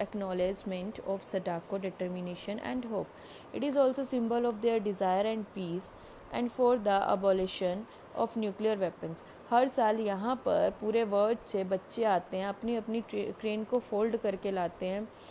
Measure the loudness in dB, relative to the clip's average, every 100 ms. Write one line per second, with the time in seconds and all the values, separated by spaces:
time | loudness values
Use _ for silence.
0 | -6 -4 -2 0 0 0 -4 -4 -6 -6
1 | -4 -4 -2 -2 -2 -4 -4 -4 -4 -4
2 | -4 -4 -6 -8 -6 -6 -4 -4 -2 -4
3 | -4 -10 -18 -18 -10 -4 0 4 4 4
4 | 0 0 2 2 0 2 2 2 0 0
5 | 2 2 2 0 -4 -6 -4 -4 -6 -14
6 | -18 -18 -8 -2 -2 4 4 6 4 4
7 | 4 4 4 4 2 0 -2 -2 -8 -16
8 | -10 -2 -2 0 -4 0 0 2 0 -2
9 | -8 -8 -12 -14 2 4 6 4 2 2
10 | 0 0 0 0 2 4 2 0 0 2
11 | 4 4 4 2 -2 -2 0 -2 -2 0
12 | 2 2 0 -4 -4 -4 -2 -2 -2 -4
13 | -2 -4 -4 -4 -2 -2 0 -2 0 0
14 | 2 2 -2 -2 -2 -2 -2 -2 -4 -4
15 | -6 -12 -20